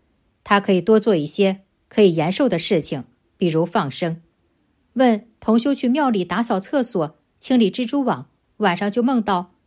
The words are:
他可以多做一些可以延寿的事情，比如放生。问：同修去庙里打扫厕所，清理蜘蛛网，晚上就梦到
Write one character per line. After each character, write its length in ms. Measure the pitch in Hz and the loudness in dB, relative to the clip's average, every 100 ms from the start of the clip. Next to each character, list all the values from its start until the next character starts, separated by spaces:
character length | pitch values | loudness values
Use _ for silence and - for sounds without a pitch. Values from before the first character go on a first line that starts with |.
| _ _ _ _ | _ _ _ _
他 160 | - 202 | -2 0
可 140 | 202 | 2
以 80 | 185 | 0
多 180 | 175 220 | 4 2
做 160 | 220 175 | 2 0
一 100 | 147 | 0
些 360 | - 196 190 _ _ _ | 0 0 -2 _ _ _
可 140 | - | 4
以 120 | 202 | 4
延 160 | 160 156 | 4 0
寿 200 | 185 262 | 0 0
的 100 | 170 | 0
事 220 | - 170 | 0 -2
情， 240 | - 143 - _ _ - | -2 -8 -10 _ _ -4
比 100 | 175 | -2
如 180 | 160 170 | 0 0
放 240 | 220 143 | -2 -4
生。 320 | - 170 165 _ _ _ _ _ _ _ 247 | -4 -6 -6 _ _ _ _ _ _ _ 0
问： 340 | 247 214 - _ | 2 2 -4 _
同 180 | - 233 | 0 2
修 160 | 285 | 2
去 140 | 277 247 | 0 0
庙 220 | 285 269 | 0 0
里 160 | 208 175 | 0 -2
打 180 | 185 | -4
扫 160 | 233 - | -2 -4
厕 240 | - 294 | -2 -4
所， 340 | 240 185 151 - _ - | -2 -4 -4 -8 _ -10
清 180 | - 254 | 0 2
理 140 | 196 | 2
蜘 140 | 220 233 | 0 -4
蛛 180 | 285 | -2
网， 240 | 247 127 - _ _ - | -2 -4 -8 _ _ -4
晚 180 | 202 175 | -2 -2
上 160 | 208 | -4
就 100 | - | -2
梦 200 | 254 247 | 0 0
到 320 | 208 180 185 _ | -2 -4 -4 _